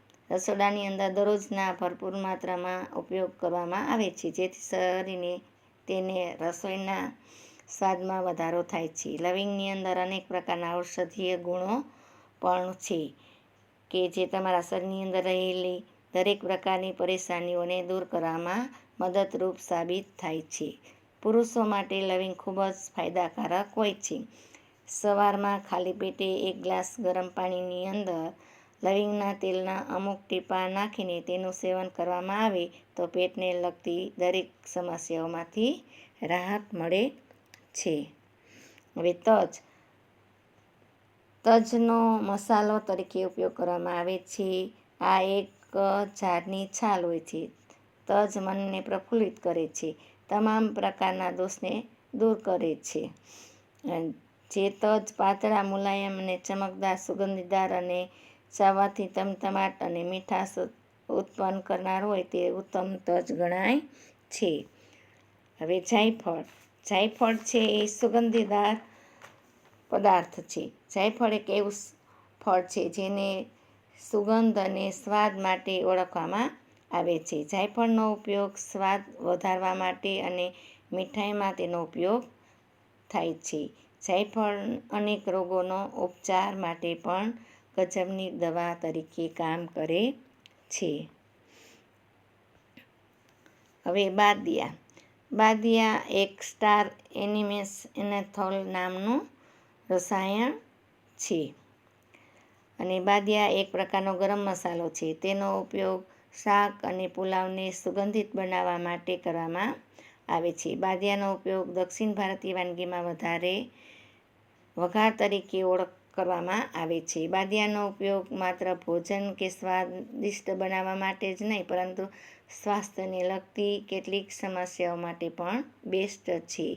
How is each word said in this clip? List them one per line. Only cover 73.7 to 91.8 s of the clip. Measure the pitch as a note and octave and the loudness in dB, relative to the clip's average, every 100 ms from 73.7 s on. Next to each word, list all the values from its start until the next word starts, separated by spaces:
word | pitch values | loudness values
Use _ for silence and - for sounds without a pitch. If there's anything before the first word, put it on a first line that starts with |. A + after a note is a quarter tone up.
| _ _ - | _ _ -20
સુગંધ | - G#3+ G3+ A3+ A3+ G3+ | -2 0 4 6 6 4
અને | F#3+ F#3+ F#3+ | 2 0 -4
સ્વાદ | G3 G#3 G#3 G#3+ G3 | -4 0 4 4 2
માટે | F#3+ F#3 F#3+ F#3 | 0 0 0 0
ઓળખવામાં | F#3 F#3 F3+ F3 E3 G3+ C4+ - - _ - | 2 2 2 -2 -2 0 -2 -4 -20 _ -4
આવે | F3 E3+ E3 | 0 2 0
છે. | D#3+ D3+ | -2 -6
જાયફળનો | D3 G3 G3+ A3 A#3 A3+ A3 | -2 0 0 2 4 4 4
ઉપયોગ | G#3 G#3 G3+ G3+ - | 0 0 0 0 -4
સ્વાદ | - G3+ F#3+ G3 G3+ - | -10 -2 0 0 -2 -6
વધારવા | F3 F3 F#3+ F#3 F#3 F#3 | 0 0 2 0 0 0
માટે | F#3 F3+ G3 G3 | 0 -2 -2 -2
અને | F3+ F3+ F3+ - - - - | -2 -2 -4 -6 -20 -20 -8
મીઠાઈમાં | F3+ F#3 G#3+ G3+ G#3 G3 F#3 | -6 -4 -2 -2 0 -2 -2
તેનો | E3+ F3 | -2 -2
ઉપયોગ | E3 E3 F3+ A#3 A#3+ - _ _ _ _ _ _ - | -4 0 2 2 -2 -16 _ _ _ _ _ _ -6
થાય | G3 E3 D#3+ | -4 -2 -4
છે. | - D3+ - - _ _ | -6 -6 -6 -12 _ _
જાયફળ | - F#3 G#3 A3 G#3 G3+ G3+ - - | 0 0 0 0 0 0 -4 -6 -4
અનેક | G#3 G#3 G#3 G3+ | -2 0 0 0
રોગોનો | F#3+ F3+ F#3 F#3 F#3+ G3 - | 0 0 0 0 -2 -4 -2
ઉપચાર | F3+ - - F#3 G3+ F#3+ | -4 -4 0 2 2 -2
માટે | E3+ E3+ E3+ E3+ | -4 -2 -4 -4
પણ | E3 F#3 A3 A#3+ - - _ | -2 0 -2 -4 -12 -20 _
ગજબની | - F3+ G3 F#3 F#3+ F#3 | 0 0 0 -2 -2 -4
દવા | - E3+ E3+ E3+ E3+ | -2 -2 0 -2 -2
તરીકે | E3 D#3+ D#3 - E3 | -4 -4 -6 -6 -6
કામ | D#3+ E3 E3 E3+ | -2 -2 -2 -4
કરે | - D#3 E3+ A#3+ C#4 - _ - _ - | -4 0 2 2 -2 -12 _ -20 _ -10
છે. | - E3+ D3 D#3+ - _ _ _ - - - | -4 -2 -4 -8 -16 _ _ _ -20 -20 -20